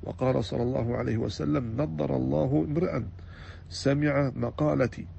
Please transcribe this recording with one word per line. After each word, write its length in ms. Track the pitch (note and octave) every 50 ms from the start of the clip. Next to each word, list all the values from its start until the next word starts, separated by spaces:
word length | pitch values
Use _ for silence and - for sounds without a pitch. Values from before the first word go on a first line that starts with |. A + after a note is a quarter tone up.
| -
وقال 420 | - - - C3 B2+ B2+ B2+ B2
صلى 180 | - - C3+ A#2+
الله 340 | B2 C3 C3+ A#2+ A#2 A#2+ A#2
عليه 200 | A2+ B2+ A#2 A2
وسلم: 640 | B2+ B2 - - - D3 D3 D3 B2+ A2+ A2 A#2+
"نضر 340 | D3+ D#3+ D#2+ D3+ D3+ C#3 C#3
الله 500 | C3 B2+ C3 C#3+ D3+ D3+ C#3 C3+ D3+ D#3+ D#3
امرأ 340 | D3 E3 F3 F#3 - C3+ A2 F#2+ - - - - - - - - - - - -
سمع 640 | - - - C3+ C#3 C#3+ D3 D3+ C#3 C#3 C#3+ C3+ B2
مقالتي 720 | B2 A#2+ A#2 A#2 - D3+ D3+ D3 C#3 C3 A2+ - - F2 - -